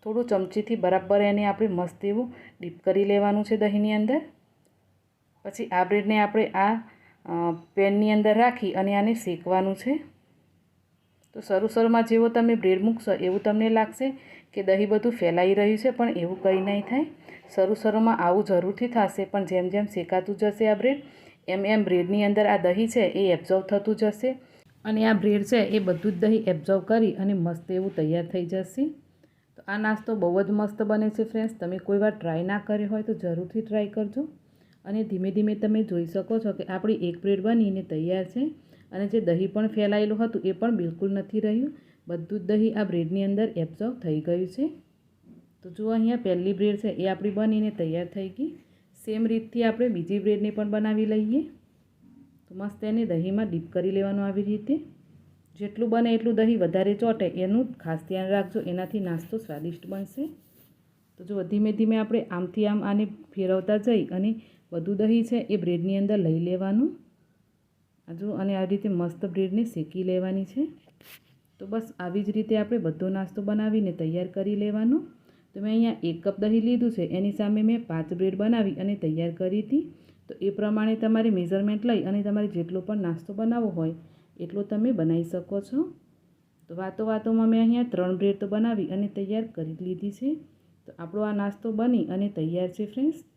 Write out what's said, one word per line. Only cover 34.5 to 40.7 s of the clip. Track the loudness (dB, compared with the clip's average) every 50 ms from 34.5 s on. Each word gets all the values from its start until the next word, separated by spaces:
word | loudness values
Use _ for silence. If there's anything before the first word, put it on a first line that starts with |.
| _ _ _ _ _ _ _
અને | -6 -4 -4 -2
ધીમે | -2 -2 -2 -2 -2
ધીમે | 0 2 2 2 0
તમે | 0 0 2 2 2 2
જોઈ | 0 0 -2 -2
શકો | -2 -4 -6 -4 0 -2 -2
છો | 0 -2 -4
કે | -4 -6
આપણી | -6 -6 -2 2 2 0
એક | 2 0 -4 -4 -2 0
બ્રેડ | 0 0 2 2
બનીને | 2 4 4 4 2 0 -4 -6
તૈયાર | -6 -4 -4 -2 0 0 -2 -2
છે | -4 -4 -4 -4 -4 -4 -8 -20 _ -20 -20 -20 _ -6
અને | -6 -4
જે | 0 0 0
દહીં | 2 2 2 2 2 0 0
પણ | 0 0 0
ફેલાયેલું | 0 2 2 2 4 2 2 2 2 0 0
હતું | -2 -2 -2 -2
એ | -2 -2
પણ | 0 0 0